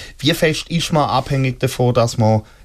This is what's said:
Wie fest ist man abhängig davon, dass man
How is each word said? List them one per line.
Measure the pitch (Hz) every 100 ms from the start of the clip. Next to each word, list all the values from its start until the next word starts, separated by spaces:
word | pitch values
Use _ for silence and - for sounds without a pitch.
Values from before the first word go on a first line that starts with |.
| - -
Wie | -
fest | 165 165 151 -
ist | 170 -
man | 156 127
abhängig | 123 - 139 131 127
davon, | 131 - 123
dass | 123 117 -
man | 110 110 - -